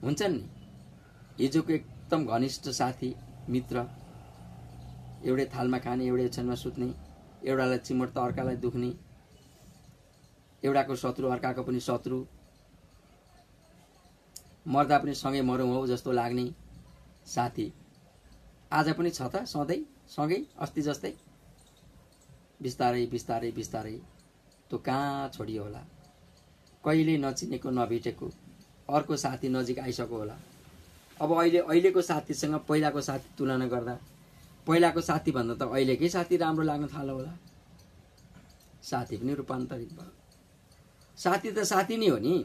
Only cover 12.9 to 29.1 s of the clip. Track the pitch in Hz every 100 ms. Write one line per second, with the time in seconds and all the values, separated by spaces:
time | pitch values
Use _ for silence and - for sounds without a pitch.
12.9 | - - - - - - - _ - -
13.9 | - - - _ - - - - 135 143
14.9 | 143 147 135 135 139 127 127 127 127 131
15.9 | 123 131 123 120 123 123 - - - -
16.9 | - - - - - 123 - 107 - -
17.9 | - - - - - - - - 151 151
18.9 | 156 170 160 127 190 247 156 143 185 302
19.9 | - - - 151 185 302 - 156 - 147
20.9 | 139 - - - - - - - - -
21.9 | - - _ - - - _ 131 123 123
22.9 | 123 120 120 - 117 117 113 110 110 107
23.9 | 110 - - - _ _ _ _ 117 -
24.9 | 131 143 139 135 - 107 110 104 110 -
25.9 | - - - - - - - - - 151
26.9 | 160 156 156 139 127 - 123 135 127 117
27.9 | 117 117 113 - - - - - - -
28.9 | 143 147